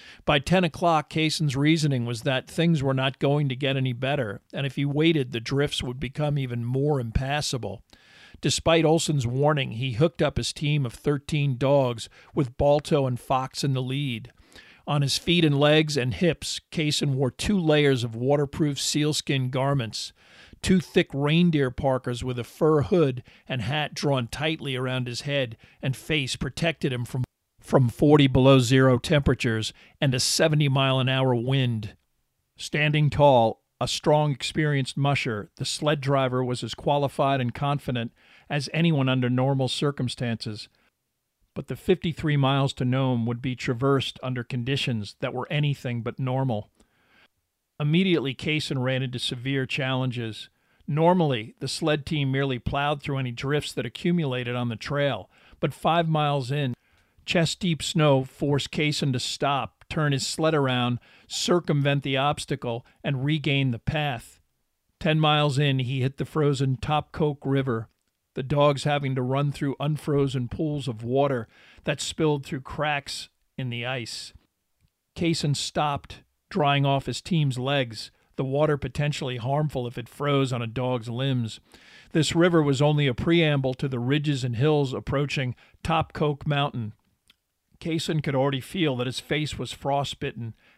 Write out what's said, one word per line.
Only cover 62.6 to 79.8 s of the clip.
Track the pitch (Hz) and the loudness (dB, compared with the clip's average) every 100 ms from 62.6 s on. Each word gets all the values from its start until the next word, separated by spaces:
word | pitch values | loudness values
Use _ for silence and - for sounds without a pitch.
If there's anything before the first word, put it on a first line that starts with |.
| 123 117 - _ | -4 -6 -10 _
and | - 135 | -6 -2
regain | 139 156 143 139 135 | 0 0 0 0 0
the | 113 | -2
path. | - 160 147 120 - _ _ _ _ _ _ - | -2 -2 -2 -4 -10 _ _ _ _ _ _ -4
Ten | 160 160 | 0 2
miles | 156 151 147 131 | 4 4 2 2
in, | 147 131 | 2 0
he | 120 123 | -2 0
hit | 120 - | -2 -2
the | 139 | -6
frozen | 160 147 135 135 127 | 0 2 2 0 -2
Topkoke | - 151 - - 151 143 135 | -2 -2 -2 -2 -2 -2 -2
River, | 135 131 113 110 _ _ _ _ | 0 0 -4 -6 _ _ _ _
the | - | -10
dogs | 135 147 147 139 | -2 2 4 2
having | 156 147 139 | 0 -2 -2
to | 131 | -2
run | 127 135 143 | -2 0 0
through | 139 147 131 | -2 -4 -2
unfrozen | 143 151 - 143 139 131 120 | -2 -4 0 0 0 -2 -4
pools | - 160 147 117 | -4 -4 -4 -6
of | 110 | -8
water | 117 131 143 127 110 _ - - | -2 0 0 0 -6 _ -20 -12
that | - 135 | -6 -6
spilled | - - 160 147 | -6 -2 0 0
through | 135 147 | -4 -10
cracks | - - 151 143 - - - _ _ - | -10 -6 -2 -4 -6 -12 -14 _ _ -10
in | 131 | -8
the | 120 120 | -6 -6
ice. | 131 113 - - - _ _ _ _ _ _ _ - | -6 -8 -12 -14 -20 _ _ _ _ _ _ _ -4
Kaysen | 170 165 156 139 | -2 0 0 -2
stopped, | - - 151 139 - - _ _ - | -4 -2 -2 -4 -10 -20 _ _ -8
drying | 202 143 139 | 0 2 4
off | 139 139 131 | 2 2 -2
his | 120 | -8
team's | - 170 143 123 | -2 0 0 -2
legs, | 127 143 123 104 - _ _ | -2 -2 -2 -6 -16 _ _
the | - | -8
water | 135 139 151 147 | -4 0 0 0
potentially | 135 - 147 143 139 123 | -4 -4 -2 -2 -6 -6
harmful | 117 143 156 135 | -2 -2 -2 -4